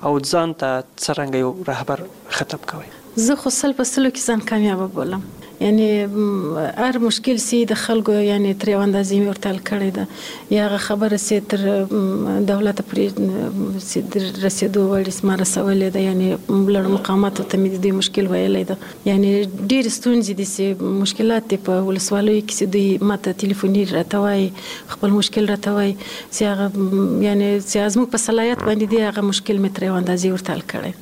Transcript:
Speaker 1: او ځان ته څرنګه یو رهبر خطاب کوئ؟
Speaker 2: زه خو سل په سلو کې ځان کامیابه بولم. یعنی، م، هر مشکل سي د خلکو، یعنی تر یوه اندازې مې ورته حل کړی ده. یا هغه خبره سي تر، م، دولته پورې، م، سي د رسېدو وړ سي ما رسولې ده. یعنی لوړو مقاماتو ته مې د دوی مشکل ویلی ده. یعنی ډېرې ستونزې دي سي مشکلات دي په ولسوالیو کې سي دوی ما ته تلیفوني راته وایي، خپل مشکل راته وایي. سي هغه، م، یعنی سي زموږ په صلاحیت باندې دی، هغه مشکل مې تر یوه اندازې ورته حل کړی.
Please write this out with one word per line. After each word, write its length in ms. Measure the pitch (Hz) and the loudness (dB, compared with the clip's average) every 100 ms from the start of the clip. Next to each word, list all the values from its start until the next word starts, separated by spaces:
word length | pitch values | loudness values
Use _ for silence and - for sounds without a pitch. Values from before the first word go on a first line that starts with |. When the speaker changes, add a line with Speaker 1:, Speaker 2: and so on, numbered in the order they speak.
Speaker 1:
او 80 | 143 143 | 2 0
ځان 340 | 139 175 165 160 | 2 0 0 -2
ته 240 | 135 127 131 - | -2 -2 -6 -10
څرنګه 320 | - 151 139 131 | -4 -2 -2 0
یو 60 | 127 131 175 | -2 -2 -6
رهبر 380 | 127 131 139 175 - - - | -6 -4 -6 -6 -16 -8 -6
خطاب 320 | 160 - - | -6 -8 -10
کوئ؟ 180 | 156 - - - - 226 | -12 -14 -20 -10 -2 0
Speaker 2:
زه 80 | 285 | 2
خو 80 | 269 | 0
سل 220 | 254 294 269 | 0 -2 0
په 80 | 254 | -2
سلو 180 | - 262 | 2 0
کې 80 | 254 - | 0 -2
ځان 200 | 226 220 | -2 0
کامیابه 340 | 220 208 185 190 190 | 2 2 2 -2 -4
بولم. 300 | 147 190 196 - - - | -4 -4 -8 -16 -20 -4
یعنی، 460 | 202 214 220 208 202 | 2 4 4 2 0
م، 520 | 202 208 202 151 160 160 - | 0 0 0 -2 -2 -4 0
هر 220 | 247 247 | 0 2
مشکل 340 | 233 214 240 240 | 0 0 0 -2
سي 140 | - 240 233 | 0 0 2
د 80 | 220 | 0
خلکو، 340 | - 226 214 | 0 0 2
یعنی 380 | 208 208 202 202 | 2 2 2 0
تر 140 | 196 208 | 0 0
یوه 100 | 202 202 | 2 2
اندازې 280 | 196 196 196 | 2 2 2
مې 100 | 202 | 2
ورته 200 | 196 202 | 0 -4
حل 60 | 190 - | -4 -4
کړی 220 | 208 196 190 | -2 -2 -2
ده. 80 | 190 - - - - 208 | -6 -8 -14 -14 -2 0
یا 100 | 208 | 2
هغه 100 | 202 | -2
خبره 400 | - 208 214 202 | -2 0 0 0
سي 220 | - 208 | 0 0
تر، 220 | 202 202 196 202 190 | 0 0 2 0 0
م، 520 | 208 190 196 208 196 202 | 0 0 0 0 0 2
دولته 340 | 202 208 202 208 | 2 0 -2 -4
پورې، 160 | 196 202 202 | -2 -2 0
م، 580 | 196 190 208 196 196 196 185 | -2 0 -4 -4 -4 -4 -4
سي 160 | 180 | -4
د 120 | 196 202 190 196 | -2 -2 -4 -2
رسېدو 380 | 190 190 185 202 190 | -2 0 0 2 2
وړ 180 | 196 190 185 | 2 0 -2
سي 100 | 196 | 0
ما 100 | 190 | 0
رسولې 540 | 185 190 196 196 190 | 0 0 2 2 2
ده. 60 | 190 | 0
یعنی 280 | 190 185 185 185 - | 0 2 0 0 0
لوړو 440 | 196 196 202 190 | 2 4 2 2
مقاماتو 500 | 196 - 190 202 196 | 0 2 2 2 0
ته 160 | 196 190 | -2 0
مې 100 | 190 | 0
د 80 | 190 | 2
دوی 80 | 190 190 | 0 2
مشکل 340 | 196 - 196 | 0 0 0
ویلی 280 | 180 190 196 185 | 2 2 2 0
ده. 60 | 190 - - | -6 -8 -4
یعنی 280 | 202 196 196 202 | 2 4 4 4
ډېرې 460 | 202 190 196 262 233 - | 0 -4 0 2 2 0
ستونزې 360 | 247 240 202 196 | 2 2 2 -2
دي 60 | |
سي 300 | 196 - 196 185 | -4 -2 -2 0
مشکلات 720 | 185 196 202 - 226 226 220 | 0 0 0 0 2 2 0
دي 80 | 196 190 | -2 0
په 160 | 185 190 | 0 2
ولسوالیو 580 | 190 185 202 208 214 214 | -2 0 2 4 2 0
کې 60 | |
سي 140 | - 196 | -2 0
دوی 320 | 196 196 190 202 | 2 2 2 2
ما 60 | 202 | 0
ته 160 | - 185 | -2 -2
تلیفوني 420 | 196 196 190 196 190 170 | -2 0 2 2 2 0
راته 260 | - 208 202 | 0 0 2
وایي، 200 | 202 190 190 - - - | 2 0 -4 -14 -14 -12
خپل 160 | - 202 208 | -4 2 2
مشکل 340 | 202 - 208 | 2 0 0
راته 200 | 202 202 | 0 0
وایي. 220 | 202 202 196 - - - | 0 0 -2 -10 -14 -12
سي 180 | - 208 | -2 0
هغه، 140 | 196 202 | 0 -2
م، 540 | 196 190 196 196 208 | 0 0 2 2 2
یعنی 280 | 208 202 202 202 | 2 2 2 0
سي 180 | 196 214 208 | 0 0 2
زموږ 180 | 208 247 | 2 2
په 40 | 247 - | 0 0
صلاحیت 340 | 233 226 247 | 2 2 0
باندې 240 | - 214 214 | 0 0 2
دی، 80 | 226 214 | 2 2
هغه 180 | 208 202 | 0 0
مشکل 240 | 196 - 208 | 0 0 0
مې 120 | 196 | 0
تر 160 | 196 190 | 0 0
یوه 80 | 185 | 0
اندازې 240 | 180 180 185 | 0 2 2
ورته 260 | 185 185 | 0 -2
حل 120 | 160 - | -6 -6
کړی. 200 | - - - | -6 -6 -8